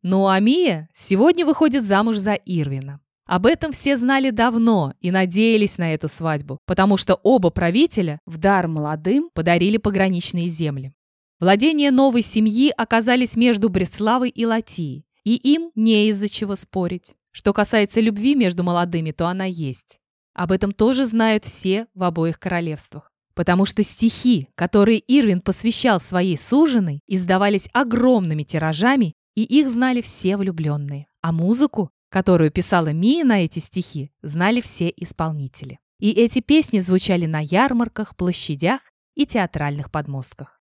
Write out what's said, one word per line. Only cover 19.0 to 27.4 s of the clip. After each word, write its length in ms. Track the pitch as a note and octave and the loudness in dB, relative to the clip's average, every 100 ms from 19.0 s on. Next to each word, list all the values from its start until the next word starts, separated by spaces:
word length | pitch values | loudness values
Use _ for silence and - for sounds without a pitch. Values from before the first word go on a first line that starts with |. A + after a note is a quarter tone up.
| D#3+ | -6
то 160 | D3+ E3+ | -4 -4
она 180 | F#3 F#3+ | -4 -6
есть. 540 | E3+ D3 B2+ - - _ _ _ | -6 -8 -8 -14 -20 _ _ _
Об 180 | - E3+ | -8 -2
этом 220 | F#3+ G3+ | 0 -2
тоже 320 | G3+ A3 C4 C4 | 0 2 2 0
знают 400 | A3+ A3+ G#3+ - | 2 2 2 -2
все 420 | - F#3 G3 A3+ | -6 -2 -2 -4
в 100 | F#3 | -4
обоих 340 | F3+ E3 E3 D#3 | -4 0 -2 -4
королевствах. 760 | F#3 F3 E3+ D3+ - D3 _ _ _ | -4 -4 -4 -8 -14 -18 _ _ _
Потому 320 | - F3 F3+ G3 | -6 0 2 2
что 160 | - | 0
стихи, 680 | G#3 - A3+ - B3 G#3+ C3+ - | -2 0 -2 0 0 0 -2 -6
которые 440 | F3 G#3+ G3+ A3+ - | 0 4 4 2 2
Ирвин 320 | C4+ A3+ F3+ | 2 4 0
посвящал 640 | - F#3+ A3+ - B3+ F#3+ | -2 -2 -2 0 0 0
своей 360 | - F#3 F#3 D#3 | 0 -2 -2 -2
суженой, 640 | - C4 D#4 A#3+ F3+ D3 _ | 0 2 4 2 0 -6 _
издавались 600 | F#3+ F3+ F#3 | -4 0 2